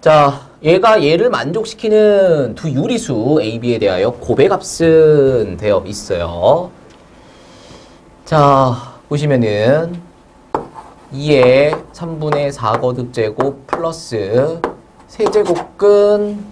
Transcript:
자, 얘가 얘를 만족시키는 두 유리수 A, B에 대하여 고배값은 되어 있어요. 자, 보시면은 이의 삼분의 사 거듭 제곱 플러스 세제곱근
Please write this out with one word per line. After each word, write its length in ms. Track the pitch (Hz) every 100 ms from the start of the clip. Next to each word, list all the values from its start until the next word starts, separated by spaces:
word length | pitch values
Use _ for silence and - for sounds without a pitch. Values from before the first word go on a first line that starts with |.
자, 480 | - 156 143 135 - -
얘가 400 | 151 180 220 220
얘를 280 | 147 165 240
만족시키는 1200 | 170 127 175 220 - 220 214 214 202 190 156 123
두 140 | - 160
유리수 720 | 131 196 240 - 123 117 156
A, 180 | 110 117
B에 200 | 120 117
대하여 320 | 101 90 107
고배값은 1500 | 120 - 113 - 190 - - 165 160 156 151 135 127 104 85
되어 260 | 107 98 92
있어요. 840 | 104 - 90 85 87 92 156 180 - - - - - - - - - - - - - - _ -
자, 500 | 156 143 139 131 120 - - _
보시면은 920 | 147 147 131 113 104 110 147 170 175 - _ _ _ _ - - - - - -
이의 640 | 135 147 143 123 127 147 160 -
삼분의 600 | - 165 160 156 147 143
사 200 | 135 113
거듭 420 | 117 127 123 123
제곱 520 | 123 110 104 139 139 -
플러스 920 | - 165 160 - 147 98 117 143 165 - - _ _ -
세제곱근 1400 | - 214 214 196 170 - - 202 202 208 208 208 208 -